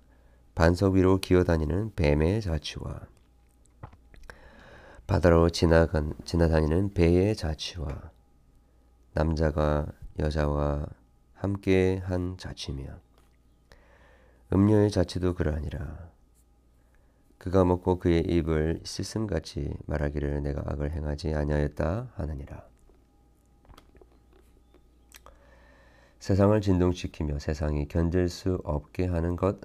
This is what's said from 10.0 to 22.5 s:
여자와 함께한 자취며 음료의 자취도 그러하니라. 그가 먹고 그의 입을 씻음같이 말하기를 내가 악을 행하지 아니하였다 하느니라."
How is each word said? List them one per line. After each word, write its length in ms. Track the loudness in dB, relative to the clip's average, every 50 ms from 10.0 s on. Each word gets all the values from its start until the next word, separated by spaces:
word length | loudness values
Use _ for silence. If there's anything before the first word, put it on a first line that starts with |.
| -18 -12 -6
여자와 680 | -4 -4 -2 -2 0 0 0 0 0 0 -2 -2 -4 -6 -8 -12 -18 _ _ _ _ _ _ _ -8
함께한 960 | -6 -6 -6 -2 0 2 4 4 4 2 0 -2 -4 -4 -4 -4 -4 -4 -8
자취며 480 | -10 -12 -14 -12 -12 -10 -10 -10 -10 -10 -12 -14 -18 -20 _ _ _ _ _ _ _ _ _ _ _ _ _ -20 -20 _ _ -20 _ _ _ _ _ _ _ _ _ _ -2 2
음료의 380 | 2 4 4 4 4 2 2
자취도 420 | 2 0 -2 -2 -2 -2 -2 -2 -2
그러하니라. 800 | 0 -2 -2 -2 -2 -6 -8 -8 -10 -10 -12 -12 -14 -18 -20 -20 _ _ _ _ _ _ _ _ _ _ _ _ _ _ _ _ _ _ _ _ _ _ _ _ _
그가 260 | -6 2 4 4 6
먹고 320 | 6 4 2 2 0 0
그의 240 | 2 2 2 2 4
입을 600 | 2 2 0 0 2 2 0 0 0 0 -2 -4 -6
씻음같이 920 | -10 -10 -10 -8 -6 -6 -6 -4 -4 -4 -6 -6 -6 -8 -8 -6 -6 -8 -8 -8
말하기를 560 | -6 -4 -2 -2 -2 -2 -4 -4 -2 -4 -4 -4
내가 180 | -4 -6 -6 -6
악을 240 | -6 -6 -4 -4 -6
행하지 420 | -6 -6 -6 -6 -6 -6 -4 -4 -4
아니하였다 800 | -2 -2 -2 0 0 -2 -2 -4 -4 -4 -4 -4 -6 -8 -10 -10
하느니라." 500 | -10 -8 -8 -8 -10 -12 -14